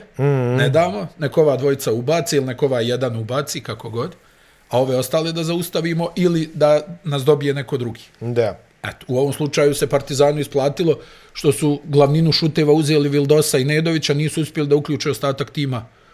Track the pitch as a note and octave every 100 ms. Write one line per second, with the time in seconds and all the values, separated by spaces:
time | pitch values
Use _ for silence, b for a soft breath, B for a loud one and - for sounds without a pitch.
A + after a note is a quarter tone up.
0 | - - C#3 C#3 B2 B2 B2+ D3 F3+ G3+
1 | E3+ - C#3+ - D3+ B2+ C#3 C#3 - A2+
2 | B2 E3 D#3 D3 C3 B2 C#3+ B2 A#2 B2
3 | B2+ A2+ G#2+ C3 D3 D3+ B2 A2+ A#2 A2+
4 | C3 - b b b b _ B2 C3 B2+
5 | B2 - D#3+ E3 E3 E3+ F3 E3+ E3 E3
6 | E3+ - F3 E3 D#3 C#3+ D3 D3+ - -
7 | D#3 C#3 C3 C#3+ C#3+ C#3 C3 C3+ A#2+ -
8 | - - A#2 A#2+ A2 F2 _ _ G2+ -
9 | - B2+ C#3 C#3 D3 D#3+ D3 C#3+ C#3+ C#3+
10 | C3 C3+ C#3+ D3+ C#3+ C#3 C#3 C#3+ E3 -
11 | B B B - D#3 C#3 D3+ C#3+ - C#3+
12 | C#3+ D#3 E3 D3 E3 E3 D3 D3+ D3 D3+
13 | C#3+ D3 C#3 D3+ D3+ C3+ C3 D3+ D#3+ D#3+
14 | C3 C#3+ D#3 - D3+ - D3 C#3+ - C#3+
15 | D3+ B2+ C#3 C3 C3 - C#3 A#2+ A2+ b
16 | b